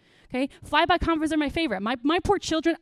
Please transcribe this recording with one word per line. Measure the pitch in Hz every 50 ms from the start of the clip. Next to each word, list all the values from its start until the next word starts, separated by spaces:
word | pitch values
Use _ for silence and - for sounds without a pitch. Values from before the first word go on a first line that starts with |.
| _ _ _ _ _ -
Okay? | - 247 285 262 - - - -
Flyby | 294 294 339 339 359 330
convos | - 320 330 311 311 302
are | 320
my | 311 302 269
favorite. | - 339 330 294 208 190
My, | 196 220 262 240
my | - 285 330 370
poor | - - 403 330
children, | - - 320 320 - 330 320 -